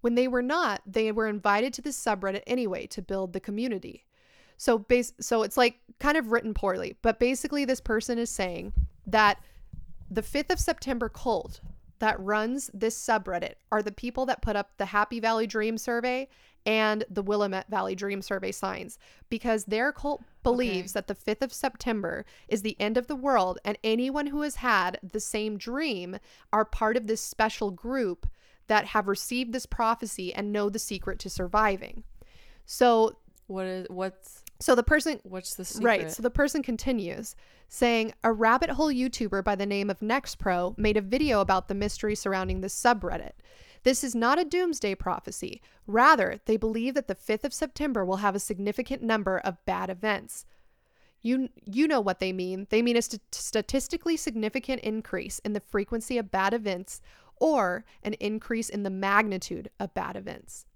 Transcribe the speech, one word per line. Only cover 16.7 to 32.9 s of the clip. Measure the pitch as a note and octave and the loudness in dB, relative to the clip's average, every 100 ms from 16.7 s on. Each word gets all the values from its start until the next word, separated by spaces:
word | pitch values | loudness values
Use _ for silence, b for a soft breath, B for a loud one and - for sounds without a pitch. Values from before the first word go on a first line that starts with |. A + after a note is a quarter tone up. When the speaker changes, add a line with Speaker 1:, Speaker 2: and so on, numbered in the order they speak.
| A3 G#3+ G#3+ G#3+ | 2 2 0 -2
Speaker 1:
the | G3+ | -4
Willamette | G3 G#3 G3+ F#3+ - | 0 2 2 -2 -2
Valley | G#3 F#3+ | -2 -2
Dream | F#3+ G3+ G3+ | -4 -4 -6
Survey | G3 G3 F#3+ | -4 -4 -4
signs, | G3 F#3+ F#3+ - - b b - | -4 -6 -6 -10 -16 b b -8
because | A3+ A#3+ A3 | -4 0 0
their | G3 G#3+ C4 | 0 0 0
cult | D4 C#4+ D4 - - | -2 -6 -6 -8 -4
believes | B3 B3 B3 F#3+ F#3 | 0 2 2 0 -2
Speaker 2:
Okay. | G#3 | -6
Speaker 1:
that | - | -6
the | |
fifth | G3+ - G#3+ | -6 -4 -2
of | C4+ | -4
September | - C4+ - - A3 F3 - - B B | -2 -4 -2 -2 -2 -2 -6 -10 B B
is | G#3+ | -2
the | G#3+ - | -2 -2
end | G#3 A3 | 0 0
of | A#3+ | 0
the | C#4+ | -4
world, | C4+ B3 F#3 F3+ | 2 4 4 -2
and | - G#3 | -4 -2
anyone | A3 A3+ B3+ C#4 C#4+ | 0 2 2 0 -2
who | C#4+ | -2
has | D4 - | -4 -2
had | B3+ G#3 F3+ F3+ | 2 2 2 -4
the | F3+ G#3 | -8 -8
same | - G#3+ G#3+ G#3 | -4 -4 -4 -6
dream | A#3 B3+ D#4 G3+ F3+ F#3+ b b b | -6 -4 -2 -4 -6 -12 b b b
are | G#3+ G#3+ | 0 2
part | - A3 A3+ | 2 2 2
of | G#3+ | 0
this | A3 | -4
special | - - A3 - G#3 | -4 0 0 0 -4
group | F3+ A#3 C4+ G#3+ F3 - b b b - | -4 -4 -2 -2 -2 -6 b b b 2
that | G#3+ G#3 | 2 4
have | G#3+ G3 | 0 2
received | G3 - A#3+ B3 | -2 -2 -4 -2
this | B3 - | -4 -6
prophecy | - A3+ A3+ G#3+ - F3+ | 0 0 0 -2 -6 -6
and | - G#3 | -4 -2
know | G#3 G#3 | 0 0
the | G#3 | -2
secret | - F#3+ - F#3+ | -6 -6 -6 -6
to | F#3 | -8
surviving. | - G#3+ G#3 G#3+ G3 - - - - b b b b | -4 0 2 2 0 -6 -12 -12 -18 b b b b
So | - - B3 | -14 4 6